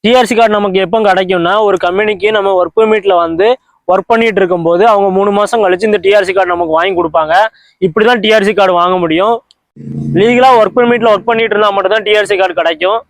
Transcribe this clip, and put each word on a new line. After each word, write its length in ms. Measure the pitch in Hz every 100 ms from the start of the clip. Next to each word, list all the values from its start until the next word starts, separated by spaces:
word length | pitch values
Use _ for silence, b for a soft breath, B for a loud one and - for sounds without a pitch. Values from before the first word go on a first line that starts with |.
டி 120 | 214 254
ஆர் 100 | 226
சி 100 | 226
கார்டு 180 | 226
நமக்கு 260 | 208 202 190
எப்போ 200 | 185 220
கிடைக்கும்னா, 600 | 208 185 185 185 170 208
ஒரு 160 | 208 180
கம்பெனிக்கு 540 | 180 185 214 196 208
நம்ம 220 | 214 196
ஒர்க் 260 | 185 175 -
பெர்மிட்ல 360 | 220 214 196 180
வந்து 320 | 165 165 214 254 _ _ -
ஒர்க் 200 | 185 -
பண்ணிட்டு 320 | 226 226 190
இருக்கும்போது 480 | 185 180 165 170 226
அவங்க 220 | 202 196
மூணு 220 | 190 202
மாசம் 320 | 202 208 233
கழிச்சு 200 | 196 180
இந்த 140 | 214 208
டி 160 | 185
ஆர் 100 | 208
சி 100 | 190
கார்டு 160 | 190 180
நமக்கு 240 | 175 170
வாங்கி 220 | 160 185 180
கொடுப்பாங்க. 380 | 170 165 156 175 220 b b b
இப்படிதான் 380 | 185 185 220 247
டி 120 | 214
ஆர் 100 | 220
சி 100 | 196
கார்டு 200 | 196 190
வாங்க 240 | 175 175 185
முடியும். 380 | 170 160 208 233 _ _ _ - 143 - 147
லீகலா 360 | 151 226 247 262 240
ஒர்க் 200 | 208 247
பெர்மிட்ல 340 | 240 240 226
ஒர்க் 200 | 202 233
பண்ணிட்டு 240 | 226 226
இருந்தா 160 | 208 208
மட்டும்தான் 340 | 196 190 220
டி 140 | 196 208
ஆர் 80 | 202
சி 120 | 196
கார்டு 160 | 190
கிடைக்கும். 440 | 175 165 156 180 226